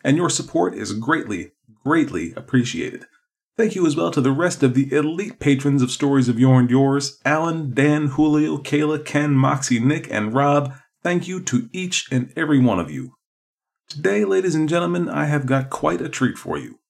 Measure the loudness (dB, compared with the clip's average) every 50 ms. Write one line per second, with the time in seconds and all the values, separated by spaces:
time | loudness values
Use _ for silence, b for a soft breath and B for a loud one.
0 | 0 0 2 2 2 0 -2 -4 -6 -4 -2 0 0 0 -2 -6 -8 -8 -6 -4
1 | -2 -2 -2 -2 -2 -4 -8 -8 -8 -12 _ _ _ _ _ _ -2 0 2 2
2 | 2 0 -2 -6 -6 -6 -8 -12 -4 0 2 2 2 2 -2 -6 -6 -8 -8 -12
3 | -16 -20 _ _ _ _ _ _ _ _ _ -2 -2 0 0 0 0 0 0 0
4 | -2 -2 0 0 2 2 2 2 0 -2 0 0 0 2 2 2 0 2 0 0
5 | 0 0 -2 -4 -6 -8 -10 -2 0 2 2 2 2 2 2 2 2 0 0 -2
6 | 0 2 2 4 2 2 2 4 6 6 6 6 6 4 4 4 4 2 2 0
7 | -2 -6 -8 _ -2 0 0 0 0 -2 -4 -4 -6 -4 0 2 2 2 2 2
8 | 0 0 0 2 2 4 4 2 2 0 -2 -4 -4 -2 -2 0 0 0 -2 -4
9 | -4 -4 -2 -2 0 2 2 2 2 2 0 -2 -2 -2 0 2 2 0 0 0
10 | -4 -4 -4 -4 -2 0 0 2 2 2 2 2 0 -2 -8 B B B _ _
11 | -4 -2 -2 -2 -4 -6 -8 -8 -4 -2 -2 -2 -2 -4 -8 -8 -6 -4 -4 -6
12 | -4 -2 -2 -4 -4 -4 -4 -4 0 2 4 4 4 4 2 0 -2 -4 -8 -10
13 | -12 -12 -16 _ _ _ _ _ _ _ _ _ _ _ _ _ _ -16 -8 -4
14 | -2 0 0 0 0 2 2 0 2 2 0 0 0 0 0 0 0 0 -2 -2
15 | -2 -2 -2 -2 0 0 0 0 0 0 0 0 0 -2 -6 -4 -2 -2 -2 -2
16 | -4 -6 -4 -2 -2 -2 -2 -4 -8 -8 -8 -8 -8 -12 -16 -20 _